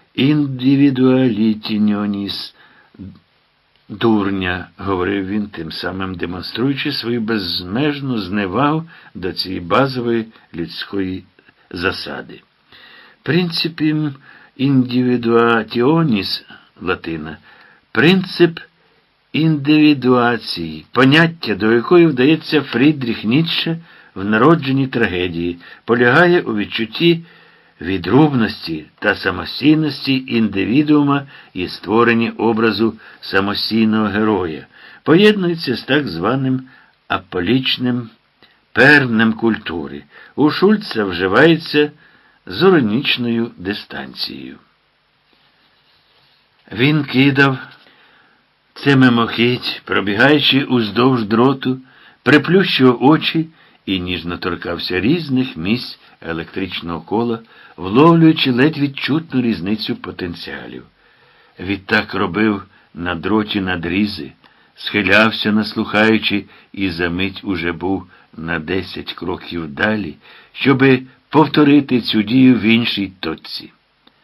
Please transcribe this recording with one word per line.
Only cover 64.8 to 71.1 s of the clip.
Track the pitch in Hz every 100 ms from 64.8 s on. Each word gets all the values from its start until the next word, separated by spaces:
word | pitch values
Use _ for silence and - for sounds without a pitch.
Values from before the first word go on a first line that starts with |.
| - 104 95 104 110 110 107
наслухаючи, | 107 104 - 104 107 107 110 - 101 92 - _
і | - 98
за | 82 87
мить | 87 95 92
уже | 101 90 85
був | 85 92 95 90 - _ -
на | 80 85
десять | 78 95 92 - -
кроків | - 85 90 - 87 80
далі, | 71 107 107 87 71 - - -
щоби | - 131 139 135 127 -